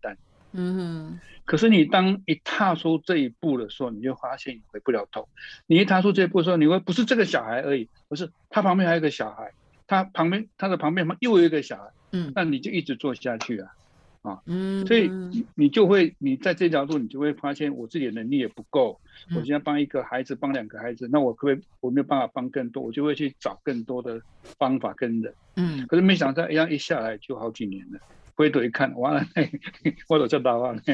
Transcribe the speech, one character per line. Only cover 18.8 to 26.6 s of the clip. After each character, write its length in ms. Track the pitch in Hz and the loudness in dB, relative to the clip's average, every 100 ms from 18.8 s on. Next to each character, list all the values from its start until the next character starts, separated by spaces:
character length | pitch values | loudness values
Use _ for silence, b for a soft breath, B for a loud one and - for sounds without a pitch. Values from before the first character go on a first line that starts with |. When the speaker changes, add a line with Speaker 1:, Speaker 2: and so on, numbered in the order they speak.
| 117 - _ B B | 0 -2 _ B B
Speaker 2:
嗯。 80 | 170 | -6
Speaker 1:
我 60 | |
现 80 | 123 | -2
在 80 | 147 | -2
帮 220 | 151 147 | 0 0
一 40 | 139 | 0
个 160 | 135 | -2
孩 180 | 127 127 | -4 -6
子， 140 | 127 127 | -6 -6
帮 180 | 143 | -4
两 120 | 135 107 | -4 -6
个 120 | 107 | -10
孩 140 | 120 | -10
子， 160 | 117 120 | -8 0
那 80 | 147 | 2
我 140 | 127 | 2
可 140 | 113 143 | 0 0
不 0 | |
可 120 | 139 | 0
以， 60 | - _ | -4 _
我 100 | 127 | -2
没 100 | 135 | -2
有 40 | |
办 160 | 135 139 | 0 0
法 100 | 123 | -2
帮 160 | 127 127 | -4 -6
更 200 | 143 120 | -6 -6
多， 140 | 135 | -8
我 80 | 120 | -8
就 120 | 127 | -4
会 120 | 147 139 | -2 -2
去 200 | 143 - | -4 -6
找 200 | 127 - | -8 -8
更 200 | - 120 | -6 -6
多 180 | 113 123 | -6 -8
的 200 | 123 113 - _ - - | -8 -10 -14 _ -16 -4
方 200 | 131 131 | -2 0
法 140 | 107 - | -4 -4
跟 260 | 123 117 | -4 -2
人。 120 | 110 - _ - | -4 -10 _ -4
Speaker 2:
嗯。 300 | 175 143 123 | -2 -2 0
Speaker 1:
可 100 | 170 | 4
是 40 | |
没 140 | 190 180 | 6 4
想 180 | 135 | 2
到 160 | 139 170 | 0 -2
一 60 | |
样 140 | 156 | 0